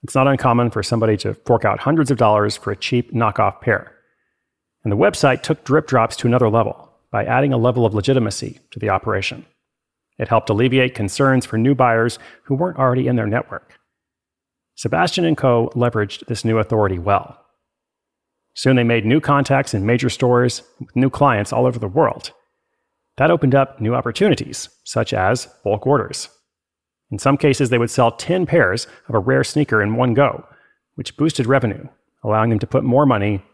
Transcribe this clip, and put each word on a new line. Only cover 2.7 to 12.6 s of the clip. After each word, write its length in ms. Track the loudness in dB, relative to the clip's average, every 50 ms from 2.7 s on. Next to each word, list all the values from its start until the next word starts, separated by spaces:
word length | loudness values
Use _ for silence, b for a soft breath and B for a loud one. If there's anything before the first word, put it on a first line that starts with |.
a 60 | -8
cheap 360 | -6 -6 -2 -2 -2 -2 -2 -2
knockoff 480 | 0 0 0 0 0 0 0 -2 -4
pair. 340 | -2 0 0 0 -2 -10 _ _ _ _ _ _ _ _ _ _ _ _ _ _ _ _ _ _ _
And 80 | -4 0
the 40 |
website 460 | 2 2 0 0 2 2 2 2 0 -2
took 220 | -4 -6 -6 _
Drip 220 | 0 0 0 0
Drops 300 | 2 2 2 2 2 -2
to 100 | -2 0
another 240 | 0 2 2 2 2
level 400 | 2 2 0 0 -4 -10 -18 _ _ _ _ _
by 140 | -6 -4 -2
adding 280 | 0 0 0 0 0 0
a 60 | 2
level 280 | 0 0 2 2 0
of 80 | 0 0
legitimacy 640 | 0 0 0 0 0 0 -2 -6 -8 -12 -12 -14 _ _ _ -14
to 60 | -8
the 120 | -4 -2
operation. 560 | -2 -2 -2 -2 -4 -4 -4 -6 -10 -10 -18 _ _ _ _ _ _ _ _ _ _ _ _ _ _ _
It 100 | -4 0
helped 220 | 0 0 0 0
alleviate 440 | 0 0 2 2 2 2 0 0 -2
concerns 520 | -6 -8 -8 -2 0 2 2 2 2 0
for 100 | -2 -4
new 180 | -2 0 0 2
buyers 440 | 2 2 2 4 2 0 -2 -2 B B B B B B
who 120 | -8 -6
weren't 240 | -4